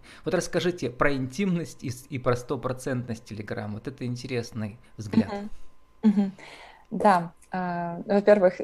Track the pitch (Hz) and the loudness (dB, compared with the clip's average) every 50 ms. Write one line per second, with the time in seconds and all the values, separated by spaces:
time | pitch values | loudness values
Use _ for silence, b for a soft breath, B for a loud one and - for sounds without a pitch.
0 | B B B B B 160 160 175 175 - - 175 156 180 175 - 139 123 123 - | B B B B B -2 0 0 0 0 -2 0 0 0 0 0 -4 -6 0 2
1 | 147 147 139 131 131 127 - - 202 190 175 170 156 - - - - 135 117 - | 2 2 4 2 -2 -4 -2 -2 0 2 2 0 -2 -4 -10 -10 -8 -8 -8 -8
2 | - - 143 127 - 131 120 120 - - 151 131 123 127 127 127 - 147 131 123 | -10 -10 -10 -2 0 0 0 0 0 -4 -6 -4 -2 -4 -6 -4 -4 -4 -4 -4
3 | 120 120 113 110 - - 107 104 104 104 110 104 107 107 104 107 - 139 127 - | -4 -6 -8 -10 -10 -12 -12 -12 -8 -8 -6 -6 -6 -6 -8 -8 -10 -10 -10 -8
4 | 131 120 123 123 - 123 131 120 113 - - 113 110 104 104 - b b b - | -6 -6 -6 -6 -6 -4 -4 -4 -4 -6 -6 -6 -6 -6 -8 -12 b b b -12
5 | 107 107 - 226 202 - 202 202 208 214 - - - - - - - - _ - | -8 2 2 4 4 4 -2 -6 -6 -8 -8 -8 -8 -10 -12 -16 -20 -20 _ 2
6 | - 214 196 202 202 190 B B B B B B B B B B B _ 220 185 | 4 4 6 6 2 0 B B B B B B B B B B B _ -4 2
7 | 196 208 190 175 170 170 - - - _ - 185 180 180 175 175 175 170 170 175 | 4 6 6 6 2 -2 -10 -16 -16 _ -6 -6 -4 -4 -4 -4 -4 -6 -6 -8
8 | - - 196 202 202 214 214 208 180 185 185 - | -4 0 2 4 8 8 8 8 8 4 4 2